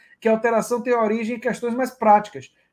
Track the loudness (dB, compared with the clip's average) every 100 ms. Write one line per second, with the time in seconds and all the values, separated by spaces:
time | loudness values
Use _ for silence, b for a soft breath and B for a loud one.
0 | b _ 0 2 2 0 0 -2 0 0
1 | 0 -2 -4 -6 -4 -4 -4 -4 -4 0
2 | 4 4 2 -12 -18 _ _